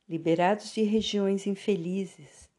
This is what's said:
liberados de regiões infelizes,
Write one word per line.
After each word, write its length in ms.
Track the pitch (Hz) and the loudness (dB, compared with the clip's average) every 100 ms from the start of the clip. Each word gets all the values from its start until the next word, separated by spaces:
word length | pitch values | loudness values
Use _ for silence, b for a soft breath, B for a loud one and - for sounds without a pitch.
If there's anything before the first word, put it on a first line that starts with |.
| - | -10
liberados 640 | 165 160 165 180 214 - | -4 2 4 4 2 -2
de 100 | - | -2
regiões 640 | 208 220 202 208 196 196 202 | 2 2 0 0 0 0 -2
infelizes, 1040 | 196 - 190 170 190 185 - 139 - - | -4 -2 -2 -2 -4 -6 -12 -20 -20 -20